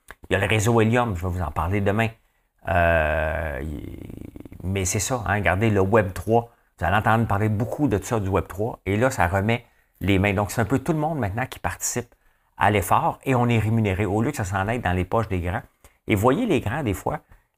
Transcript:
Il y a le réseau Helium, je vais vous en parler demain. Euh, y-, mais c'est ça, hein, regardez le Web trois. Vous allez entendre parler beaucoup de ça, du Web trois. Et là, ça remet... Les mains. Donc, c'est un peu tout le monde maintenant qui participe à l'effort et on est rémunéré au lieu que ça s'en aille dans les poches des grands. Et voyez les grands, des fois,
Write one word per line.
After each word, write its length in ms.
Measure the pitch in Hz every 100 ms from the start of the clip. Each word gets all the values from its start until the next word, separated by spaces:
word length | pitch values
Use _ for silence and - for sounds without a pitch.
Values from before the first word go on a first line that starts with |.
| - - -
Il 40 |
y 40 | 92
a 40 |
le 60 | 101
réseau 340 | 110 110 117
Helium, 340 | 110 123 120
je 80 | 85
vais 100 | 90
vous 80 | 90
en 120 | 87
parler 280 | - 82 101
demain. 280 | 101 104 113 - _ _ _ _ -
Euh, 920 | 87 85 82 76 78 78 80 80 65
y-, 340 | 78 73 - - - - - - - -
mais 200 | 90 98
c'est 140 | 92 107
ça, 240 | - 127 95
hein, 100 | 104
regardez 340 | 85 92 110
le 100 | 101
Web 320 | 95 113 95
trois. 400 | - - 117 117 _ _ -
Vous 60 |
allez 120 | 85 104
entendre 300 | 107 113 113
parler 220 | 98 110
beaucoup 380 | 104 120 - 147
de 160 | 98
ça, 160 | - 113
du 100 | 98
Web 200 | 95 -
trois. 320 | 92 113 - 95
Et 100 | 104
là, 140 | 131
ça 180 | - 87
remet... 360 | 98 104 120 - _ _ _
Les 180 | 92 95
mains. 160 | 101
Donc, 160 | 98 104
c'est 100 | -
un 40 |
peu 160 | 101 131
tout 120 | -
le 60 | 160
monde 200 | 151 156
maintenant 280 | 101 110 131
qui 140 | -
participe 520 | - - - 127 - _ _ _ _ -
à 140 | 104
l'effort 480 | 104 90 113 156 -
et 100 | 135 127
on 120 | 120
est 100 | 117
rémunéré 460 | 104 113 107 92
au 160 | 104 104
lieu 100 | 131
que 40 | 147
ça 80 |
s'en 220 | 90 98 98
aille 140 | 120
dans 120 | 92
les 120 | 90
poches 240 | 87 113 98
des 120 | 90
grands. 220 | 87 110 - _ - _ -
Et 80 | 104
voyez 300 | 120 156 247
les 140 | 131
grands, 220 | 101 143
des 120 | 123
fois, 260 | 90 - 151 - - _